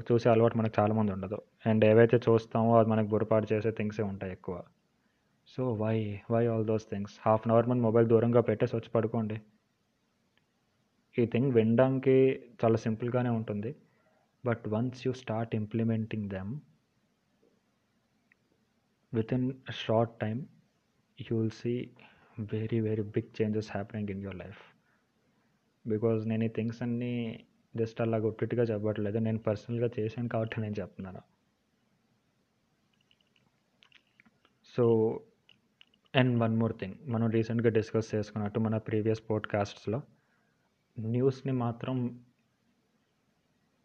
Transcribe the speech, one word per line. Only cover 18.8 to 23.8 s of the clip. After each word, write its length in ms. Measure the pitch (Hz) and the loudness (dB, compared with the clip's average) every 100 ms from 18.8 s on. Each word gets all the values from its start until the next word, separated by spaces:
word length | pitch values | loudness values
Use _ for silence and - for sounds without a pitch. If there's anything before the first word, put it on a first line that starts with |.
| _ _ _ | _ _ _
within 300 | 117 110 127 127 131 - | -4 -2 -2 -2 -6 -12
a 40 | 107 | -8
short 300 | - 113 117 - | 0 2 2 -2
time, 180 | 107 113 - _ _ _ _ _ _ - | -6 -6 -10 _ _ _ _ _ _ -14
you 160 | 120 113 | -4 -2
will 160 | 113 - | -2 -4
see 180 | 120 123 123 - - _ _ - | -6 -6 -6 -16 -20 _ _ -12
very, 400 | 104 110 110 117 | -8 -6 -2 -2
very 240 | 110 107 | 0 -2
big 220 | 104 110 110 | -2 -4 -4
changes 340 | - 107 107 107 | -2 -2 -2 -4
happening 400 | 101 | -6